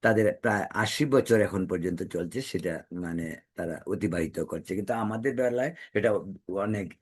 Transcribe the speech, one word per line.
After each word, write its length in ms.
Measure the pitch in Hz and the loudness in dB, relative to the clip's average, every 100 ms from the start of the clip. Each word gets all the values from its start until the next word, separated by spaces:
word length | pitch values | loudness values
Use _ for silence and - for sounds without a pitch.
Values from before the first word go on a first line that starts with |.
তাদের 340 | 113 107 107 104 | 6 6 4 2
প্রায় 240 | 120 104 - | 0 0 0
আশি 340 | 104 107 - | -2 -2 0
বছর 360 | 151 131 113 113 | 4 4 6 4
এখন 260 | 101 98 92 | 4 2 -2
পর্যন্ত 360 | 90 87 87 | -2 -2 -4
চলছে, 400 | 95 87 87 117 | -4 -4 -4 -6
সেটা 420 | 131 92 87 80 - | -4 -4 -4 -6 -8
মানে 440 | 87 87 85 82 78 _ | -8 -6 -4 -6 -8 _
তারা 280 | - 85 80 - | -8 -6 -6 -6
অতিবাহিত 540 | 101 104 87 80 - | -2 -2 0 -2 -4
করছে। 360 | 80 82 - 95 | -6 -6 -6 -6
কিন্তু 160 | 101 | -2
আমাদের 440 | 113 107 110 123 123 | -2 -2 -2 -2 0
বেলায় 380 | 127 120 135 170 - | 0 0 -2 -4 -4
এটা 180 | 104 113 101 95 95 - | 2 2 2 -2 -14 -6
অনেক 460 | 92 101 107 90 - | -4 -2 -2 -4 -10